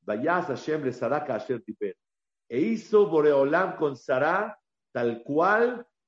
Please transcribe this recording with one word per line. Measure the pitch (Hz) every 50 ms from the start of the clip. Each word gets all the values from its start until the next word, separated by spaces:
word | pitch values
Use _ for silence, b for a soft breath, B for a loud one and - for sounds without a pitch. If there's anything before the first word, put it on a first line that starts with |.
| _
"Vayas | - 107 113 127 160 175 180 -
Hashem | - 131 110 - 165 151 156 139
le | 127 120
Sará | - 120 117 139 151 147
Kaasher | - 123 107 - - 127 113 -
Diber". | - 107 - 104 98 - _ _ _ _ _ _ _ _ _ _ -
E | 117 120
hizo | 170 220 226 220 - - 214 208 202 165
Boreolam | 165 156 147 151 143 139 139 139 160 175 190 180 -
con | - 165 147 135
Sará | 123 - - 135 127 143 156 175 196 214 220 - - _ _ _ _ _ _ -
tal | 123 120 120 113 113 -
cual | - 143 156 170 190 208 220 240 247 254 233 240 _ _ _ _